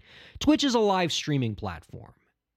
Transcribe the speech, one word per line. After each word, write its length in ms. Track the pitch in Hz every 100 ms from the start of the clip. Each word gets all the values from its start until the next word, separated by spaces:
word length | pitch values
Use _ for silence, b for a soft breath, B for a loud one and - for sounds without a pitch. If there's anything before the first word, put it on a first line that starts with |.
| B B B B
Twitch 260 | 277 311 285
is 100 | 233
a 40 |
live 340 | 208 185 175
streaming 420 | - - 139 120 98
platform. 580 | 98 82 - - - _ _ _ _